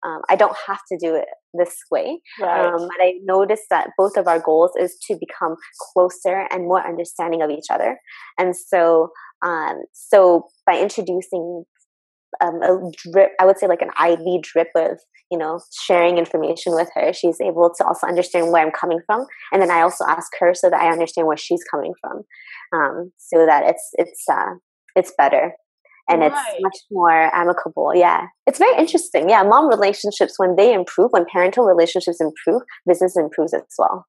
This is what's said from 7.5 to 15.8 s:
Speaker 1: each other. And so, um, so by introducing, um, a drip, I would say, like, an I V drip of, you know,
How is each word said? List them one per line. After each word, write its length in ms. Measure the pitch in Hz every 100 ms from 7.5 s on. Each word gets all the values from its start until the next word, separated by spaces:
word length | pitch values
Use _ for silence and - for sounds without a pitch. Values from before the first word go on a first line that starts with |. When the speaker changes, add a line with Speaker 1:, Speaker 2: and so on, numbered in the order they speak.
Speaker 1:
each 160 | 147 -
other. 280 | - 110 254 _ - - -
And 160 | 185 180
so, 540 | - 190 165 165 165 - - _
um, 400 | 175 165 156 - -
so 560 | - - 208 185 170 - _ -
by 120 | 170
introducing, 840 | 202 - 185 180 185 185 170 175 170 _ _ _ _ _ _ -
um, 200 | 175 165
a 280 | 175 185 185 - 175
drip, 200 | 175 196 -
I 60 | 185
would 120 | 190
say, 80 | 196
like, 160 | 170
an 80 | - -
I 200 | 165 170
V 240 | 165 175
drip 260 | 160 - 165 170
of, 240 | 160 160 _ _ _
you 80 | 175
know, 200 | 156 165 - -